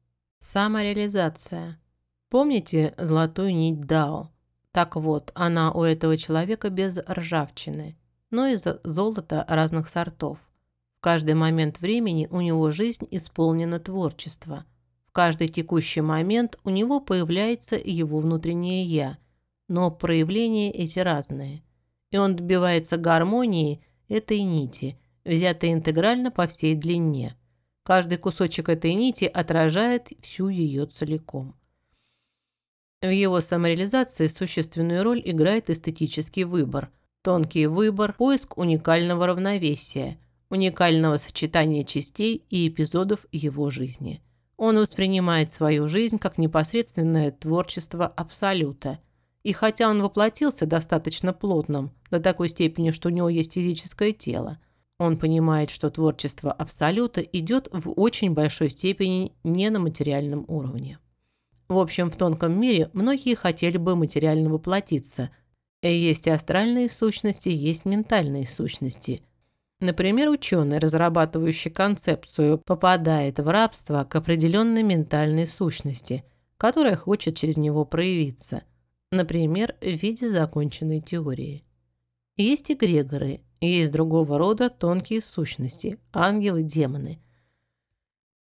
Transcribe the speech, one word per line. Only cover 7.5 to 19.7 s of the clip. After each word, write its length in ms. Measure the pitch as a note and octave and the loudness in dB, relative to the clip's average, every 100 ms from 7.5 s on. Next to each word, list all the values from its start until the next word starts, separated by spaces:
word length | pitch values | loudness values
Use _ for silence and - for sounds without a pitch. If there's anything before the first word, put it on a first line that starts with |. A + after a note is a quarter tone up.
| - - D3+ D#3 D#3+ _ _ _ | -8 -10 -10 -12 -16 _ _ _
но 160 | A3+ C4+ | -2 0
из 180 | A3+ F3 - | 0 -2 -6
золота 600 | F3 D#3 G#3 G#3+ D#3+ D#3 - | -4 -2 -2 -4 -4 -4 0
разных 400 | D#3+ D#3+ D#3+ D#3+ | 0 2 0 -4
сортов. 520 | F3 E3+ - D3 D3+ _ _ _ _ _ _ | -4 -6 -6 -8 -8 _ _ _ _ _ _
В 40 | |
каждый 340 | E3+ E3+ D#3 D#3 | 2 2 4 4
момент 440 | D#3+ E3 D3+ D3+ | 4 2 0 -2
времени 480 | F3 A#3 G#3+ D#3+ D#3 | -2 0 0 -2 -2
у 100 | F3 | -2
него 300 | F3 D#3+ D#3 | 0 2 2
жизнь 360 | D3+ A3+ A3+ - | 0 -2 -4 -8
исполнена 680 | F#3 - - E3 E3 E3+ E3+ | -8 -8 0 0 2 -2 -4
творчества. 840 | E3 F#3+ E3+ - D#3+ - D#3+ D3 - _ _ _ _ | -6 -4 -4 -6 -14 -14 -14 -14 -16 _ _ _ _
В 100 | - | 2
каждый 320 | E3+ D#3+ E3 | 2 2 -2
текущий 540 | E3+ E3 E3+ D#3 - | -2 -2 -2 0 -2
момент 560 | D#3 D#3+ F3+ A3+ A#3 - | 0 0 0 0 0 -4
у 80 | - | -4
него 280 | F#3+ A#3 C#4+ | -2 0 -2
появляется 760 | C#4 F#3 E3 F3 G#3+ A#3 - G#3+ | 0 -2 0 0 0 -2 -4 -6
его 420 | - E3+ D#3+ D3+ | -4 -2 -2 0
внутреннее 640 | D#3 E3 E3 E3+ F3+ F#3 | 0 0 -2 -4 -2 -2
«я», 360 | F3+ D#3 C3+ D3 _ _ _ _ | -2 -2 -2 -6 _ _ _ _
но 240 | - | -4